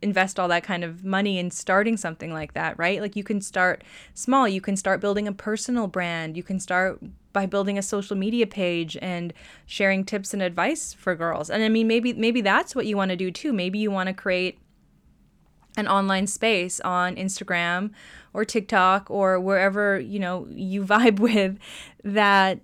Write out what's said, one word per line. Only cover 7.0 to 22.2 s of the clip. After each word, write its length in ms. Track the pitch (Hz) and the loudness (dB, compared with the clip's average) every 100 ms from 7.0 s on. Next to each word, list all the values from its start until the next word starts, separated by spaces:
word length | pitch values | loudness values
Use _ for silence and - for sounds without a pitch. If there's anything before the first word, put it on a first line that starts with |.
| - - _ | -12 -18 _
by 120 | 202 190 | -2 0
building 320 | 202 196 202 | 0 0 -2
a 60 | |
social 320 | 196 202 196 196 | -2 -4 -2 -2
media 320 | 196 240 214 | 0 0 0
page 500 | 208 180 170 165 160 | 0 -2 -2 -4 -6
and 320 | 185 175 170 - - - - | -6 -6 -8 -10 -20 -20 -10
sharing 360 | - 196 190 | 0 2 2
tips 300 | 190 208 196 | 0 -4 -4
and 80 | 202 | -4
advice 520 | 180 175 202 311 - | -2 0 -2 -2 -6
for 200 | - - | -6 -4
girls. 380 | 165 165 160 156 | -2 -2 -4 -2
And 120 | 214 | 0
I 60 | 220 | 2
mean, 180 | 220 220 | 4 4
maybe, 260 | 226 240 | 2 2
maybe 280 | - 226 240 | 0 0 2
that's 340 | 196 233 339 262 | 2 2 2 -4
what 120 | 214 | -2
you 100 | 202 | 0
wanna 180 | 190 180 | 0 -2
do 140 | 185 | -4
too. 240 | 175 302 | -4 -2
Maybe 240 | 214 180 202 | -2 -2 -2
you 140 | 214 | -2
wanna 220 | 190 185 | 0 -2
create 460 | 185 196 180 180 - _ _ _ _ _ _ _ _ _ _ _ - | -4 -2 0 -2 -6 _ _ _ _ _ _ _ _ _ _ _ -4
an 120 | 208 | 0
online 380 | 196 196 190 208 | 2 2 0 -2
space 540 | - 226 202 180 - | 0 0 2 0 -4
on 360 | 185 180 180 - | -2 0 0 -2
Instagram 760 | 190 - 196 175 170 180 208 - - - - | -6 -6 -4 -2 0 -2 -4 -8 -20 -20 -10
or 100 | 196 | -6
TikTok 680 | 214 233 202 208 185 196 - | -2 -2 0 4 6 4 0
or 280 | 202 190 185 | 0 2 2
wherever, 600 | 190 196 196 196 208 196 | 2 4 4 2 2 0
you 180 | 117 202 | -2 -4
know, 300 | 180 180 - | -4 -4 -8
you 340 | - 185 196 | -8 -4 -4
<laughs> 20 | 196 | 4
vibe 340 | 214 240 202 | 6 6 6
with 400 | 233 220 190 196 - - - - | 4 4 2 -2 -12 -18 -18 -12
that, 560 | 202 208 | -2 4